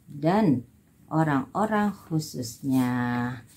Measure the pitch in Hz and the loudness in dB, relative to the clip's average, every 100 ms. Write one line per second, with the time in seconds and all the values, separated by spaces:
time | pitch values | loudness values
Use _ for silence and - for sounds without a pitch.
0 | - 147 151 208 202 120 - _ _ _ | -18 -2 2 4 4 2 -2 _ _ _
1 | - 160 156 139 - 180 214 214 208 - | -4 0 2 0 -2 -2 0 0 0 -4
2 | - 160 156 - 120 - 139 131 123 123 | -4 -4 -4 -8 -10 -6 0 2 2 0
3 | 123 123 120 123 - | -2 -2 -4 -8 -16